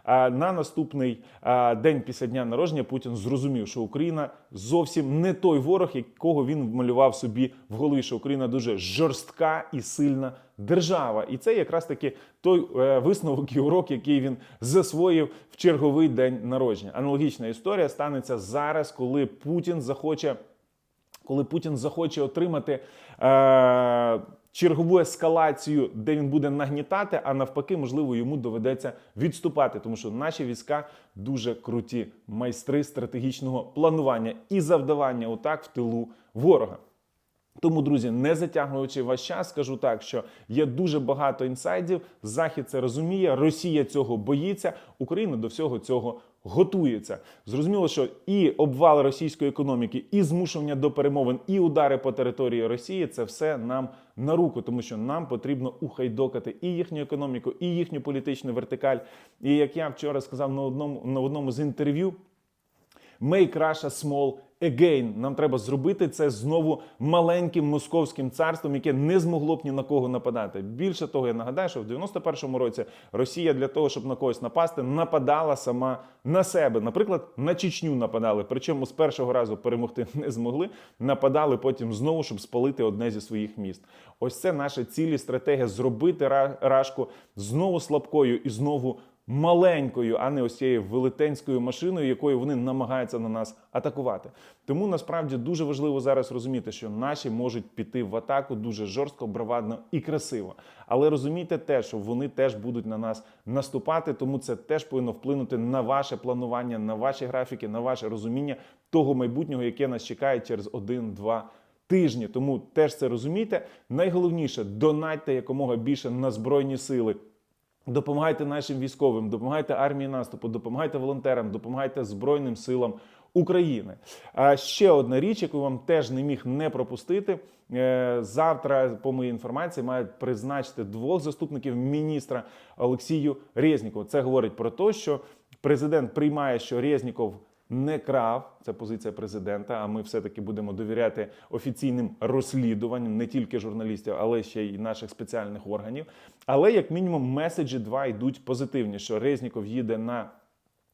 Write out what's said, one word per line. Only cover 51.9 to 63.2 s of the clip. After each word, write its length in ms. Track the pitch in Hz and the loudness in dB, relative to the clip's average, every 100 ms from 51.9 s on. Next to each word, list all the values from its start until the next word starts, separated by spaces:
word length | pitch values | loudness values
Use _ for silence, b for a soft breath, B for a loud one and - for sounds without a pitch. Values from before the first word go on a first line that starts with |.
| 135 | 4
по 140 | 135 | 0
території 560 | 113 123 120 127 117 113 | 0 0 0 0 2 0
Росії — 400 | 120 - 190 156 | -2 -4 -4 -4
це 160 | - | -4
все 340 | 113 - 156 139 | -6 -2 -2 -2
нам 320 | 117 131 127 B B - | -4 -4 -4 B B -6
на 180 | 135 170 | 0 2
руку, 260 | 170 120 | 2 0
тому 200 | 117 123 | -4 -4
що 160 | 117 110 | -4 -6
нам 300 | 120 156 147 | -4 -4 -4
потрібно 460 | 123 131 139 127 - | -4 -2 -4 -4 -6
ухайдокати 760 | 139 - 127 110 131 123 - - | -8 -4 -2 0 0 -2 -8 -6
і 60 | 180 | -4
їхню 340 | 170 170 156 | -4 -4 -6
економіку, 520 | 143 143 139 123 127 - | -4 -4 -4 -4 -6 -4
і 80 | 175 | -2
їхню 340 | 175 170 147 | -2 -2 -6
політичну 520 | 147 135 139 135 131 | -4 -4 -4 -4 -4
вертикаль. 440 | 120 117 131 139 123 - B B B | -4 -4 -2 0 0 -4 B B B
І 140 | 135 147 | 2 4
як 220 | 143 165 | 4 0
я 120 | 151 | -6
вчора 320 | - 147 139 | -4 -4 -4
сказав 320 | 131 131 139 | -4 -4 -4
на 80 | 139 | -2
одному, 400 | 135 131 147 135 127 | -4 -4 -6 -6 -4
на 140 | 135 | -2
одному 320 | 135 147 135 | 0 -2 -4
з 80 | 120 | -2
інтерв'ю, 540 | 147 127 147 143 185 175 _ _ _ _ _ _ _ b b b | -2 0 0 0 -2 -4 _ _ _ _ _ _ _ b b b